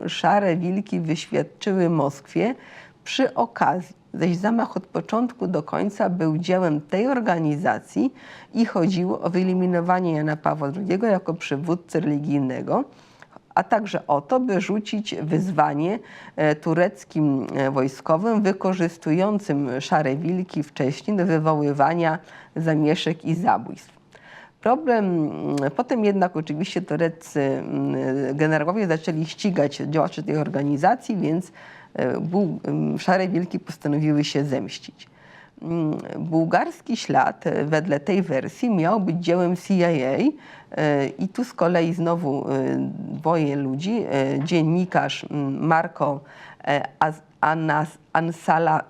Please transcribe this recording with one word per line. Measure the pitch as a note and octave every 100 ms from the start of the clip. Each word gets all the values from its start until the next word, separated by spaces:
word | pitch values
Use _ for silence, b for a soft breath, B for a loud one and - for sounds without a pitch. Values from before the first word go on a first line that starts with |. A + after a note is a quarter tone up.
| E3+
Szare | - E3+ G3+ G3 E3
Wilki | F3 F#3+ G3+ F3+
wyświadczyły | D#3+ D#3+ - D3 D3 - G#3+ F#3+ E3+
Moskwie | D#3+ C#3+ C#3+ - E3 G#3+ C4 B B B _
przy | - - C4
okazji, | - A#2 - C3+ F3+ F3 - _
zaś | - E3+ E3+
zamach | G#3 A#3 - F#3
od | -
początku | E3 D#3+ A3 B3 - F#3
do | E3
końca | D#3 - G3+ G3+ G3
był | F3+ D#3+ D#3
dziełem | F3 F#3 F3 D3
tej | - F#3+ B3
organizacji | B3+ G#3+ E3+ D3+ D3 D3+ G#2+ - F#3+ B3+ B B B B
i | A3+ A3+
chodziło | G3 E3 F3+ F#3 -
o | F3
wyeliminowanie | F3+ F#3 F#3 F3+ F3 E3+ F#3 F3+
Jana | D3+ D3+ D3+
Pawła | D3+ D3+ C#3
drugiego | F3+ D3+ F#3+ A#3
jako | F#3 -
przywódcy | E3 - C#3 E3 F3 - D#3+
religijnego, | D#3+ D3 D3 C#3+ C3 B2+ B2+ F#3+ D4 B B B B B - -
a |
także | F3+ A3 G3+ F3 -
o | C#3+
to, | C#3+ B3+
by | B3+ F#3+
rzucić | F#3 G#3+ G#3+ G#3+ G#3 E3+
wyzwanie, | D3+ D#3+ F#3+ D#3 D3+ C#3+ E3+ A3+ B B B -
e, | D3+ D3+
tureckim, | E3+ D#3+ F3+ - - D#3+ D3+ C3+ - C3+
e, | C3+
wojskowym | C#3 C3 - - D#3+ A3+ G#3+
wykorzystującym | G3 F#3+ F#3+ F#3 E3+ - D#3+ E3 G3+ G#3 - C#3+ C3+ B2+
Szare | - E3 C3+ C#3
Wilki | E3+ F#3 F#3 E3
wcześniej | D3 - C3 C#3+ - G3+
do | F3
wywoływania | D#3+ D#3 D#3 D3 C#3+ D3 E3+ E3 D#3 B B B D#3+
zamieszek | D#3+ D#3 D3+ - D#3 E3 -
i | E3+
zabójstw. | F#3+ G2 - - - - _ B B B B _
Problem, | G#3+ C4+ C#4+ A#3 F#3+
mm, | E3+ D3 E2+ D3 C#3+ C#3 -
potem | B3 B3 G#3
jednak | G3 F3+ D#3+
oczywiście | D#3+ D3+ F#3+ F3+
tureccy, | F#3 D3+ E3 E3 - D3+
mm, | C#3 C3+ - C#3 C#3 C3+ C3+ C3+ C3 C#3+
generałowie | D#3 D#3 D3+ G#3+ F#3+
zaczęli | D#3+ F3+ D#3 D#3+
ścigać | - G#3 F3 C#3+ -
działaczy | C#3 D#3 D#3+ -
tej | D#3+ D3+
organizacji, | D3 C#3 C#3+ C#3+ F#3 B3+ - G3
więc, | D3+ E3 F3 B B B B
e, | - B2+ -
buł-, | D#3+ F#3 F3+ -
mm, | - D3+ D3+ D3
Szare | - F#3 F#3
Wilki | E3+ F3 F3+
postanowiły | - - D3 D3 D3+ D3
się | D3 C#3+
zemścić. | C#3+ C3 F#2 - - - - B B B B -
Mm, | D#3+ E3+ D#3 - - -
bułgarski | D#3+ D#3+ E3 F3 E4 - - A3+
ślad, | - C#3 - - E3
e, | - D3
wedle | D#3 D#3 C#3+
tej | D3 G3+
wersji | D#3+ C3 G#2+ - B3
miał | F#3+ E3 A3
być | F#3 E3+
dziełem | E3+ F3 F3 F3+
C | -
I | F#3
A, | E3+
e, | D#3 B2+ C#3 C4+ D4+ - - - - D3+ C#3+ C#3
i | - F#3+
tu | -
z | B3
kolei | - F3 F3 E3+
znowu, | D#3 E3 E3+ D3 C#3 -
e, | C3+ C3 C3+ C3 - -
dwoje | C#3+ D#3+ E3 C#3+ C#3+
ludzi, | C3+ C3+ F#3 A#3 -
e, | C#3 C3+ C#3
dziennikarz, | D#3 E3+ D#3 F3 F3+ D#3 C#3 - -
mm, | D3 C#3 C#3 D#3
Marko, | D#3+ E3+ - D3 C#3 B B B B -
e, | C#3+ - -
Az-, | D#3 D#3 - _
Anas-, | D3+ D#3+ D#3+ D3+ D3+ - _
Ansala-, | D#3+ E3 E3 - D#3+ E3 D#3